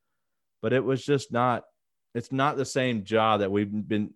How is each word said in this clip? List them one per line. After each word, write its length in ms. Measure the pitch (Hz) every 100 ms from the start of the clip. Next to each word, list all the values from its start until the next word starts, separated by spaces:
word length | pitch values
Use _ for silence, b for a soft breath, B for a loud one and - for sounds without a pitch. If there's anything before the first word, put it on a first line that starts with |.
| _ _ _ _ _ _
but 100 | 110
it 100 | 127
was 220 | 113 131
just 260 | - 139 -
not, 340 | 117 127 117 - _ _ _ _
it's 180 | 117 -
not 240 | 135 143 131
the 80 |
same 400 | 127 139 127 113 92
Ja 300 | 110 110 104
that 160 | 98
we've 180 | 101 104
been, 440 | 104 98 107 104